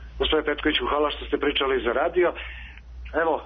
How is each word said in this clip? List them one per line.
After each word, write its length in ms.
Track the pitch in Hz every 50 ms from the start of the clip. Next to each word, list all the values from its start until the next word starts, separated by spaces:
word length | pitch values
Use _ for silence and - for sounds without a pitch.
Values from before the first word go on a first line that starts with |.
| - - - -
Gospodine 260 | 135 - - 156 147
Petkoviću, 420 | 151 147 147 - 156 151 - 127 -
hvala 220 | 151 147 151 147
što 140 | 139 - 127
ste 120 | - - 139
pričali 460 | 139 143 139 - 143 135 135 127 110
za 60 | 120
radio. 420 | 117 123 147 175 170 180 175 170 - - - - - - - - - - - - - - - - - 143
Evo, 200 | 165 165 151 117 -